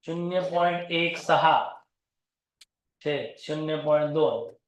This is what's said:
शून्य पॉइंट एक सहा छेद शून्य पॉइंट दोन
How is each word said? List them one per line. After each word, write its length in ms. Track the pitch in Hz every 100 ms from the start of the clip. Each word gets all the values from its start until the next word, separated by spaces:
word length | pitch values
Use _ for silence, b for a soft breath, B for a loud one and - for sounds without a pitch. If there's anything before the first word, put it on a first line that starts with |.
| -
शून्य 340 | 170 175 180
पॉइंट 500 | 180 175 175 170 -
एक 260 | 170 170 -
सहा 580 | - 160 160 - - - _ _ _ _ _ _ _ _ - _ _ _
छेद 360 | 151 143 - -
शून्य 420 | - 151 156 151 151
पॉइंट 280 | 151 151
दोन 400 | 156 151 - - -